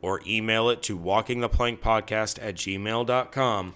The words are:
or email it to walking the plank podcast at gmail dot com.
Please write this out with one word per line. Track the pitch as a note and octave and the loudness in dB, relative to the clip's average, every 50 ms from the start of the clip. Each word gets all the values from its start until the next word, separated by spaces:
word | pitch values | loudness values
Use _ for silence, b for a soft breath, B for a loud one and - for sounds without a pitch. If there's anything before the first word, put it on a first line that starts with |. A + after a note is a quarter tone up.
or | - F#2 F#2+ F#2+ - | -2 -2 -2 -2 -2
email | F2+ G#2+ A2 G#2+ A2+ A2 A2 A2+ A#2+ | -2 -2 -2 2 2 2 4 4 4
it | A#2+ A#2 - | 2 2 0
to | - G#2 | -4 -4
walking | F2+ E2 F2+ F#2+ G#2+ A2+ - B2 A#2+ | -4 0 2 2 2 2 2 -2 -2
the | A#2+ A2+ | 0 2
plank | - - A#2+ A#2+ A#2 - - | 2 2 2 2 0 -2 0
podcast | A#2+ A2+ A2 G#2 - A2 A2 A2 G#2 - - A#2 | 2 2 2 2 0 -2 0 0 0 -2 -4 -6
at | G#2+ F#2+ | -8 -6
gmail | E2+ - F#2+ F#2+ G2 G2+ G#2+ A2+ A#2 A#2+ | -6 -4 -4 -4 -2 -2 -2 0 0 0
dot | A#2 A#2+ B2+ B2+ - | 2 2 0 0 -2
com. | - C3+ C3+ B2+ A2 G2+ F#2 F#2 F2 | -2 0 0 2 2 0 -2 -6 -10